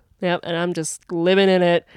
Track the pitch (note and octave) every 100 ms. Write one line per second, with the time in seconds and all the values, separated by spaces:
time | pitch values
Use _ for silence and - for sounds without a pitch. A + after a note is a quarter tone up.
0 | _ _ F3+ F3 - E3+ F3 E3+ D#3 -
1 | - F3 E3+ F#3+ G3 F#3 F3 F3 -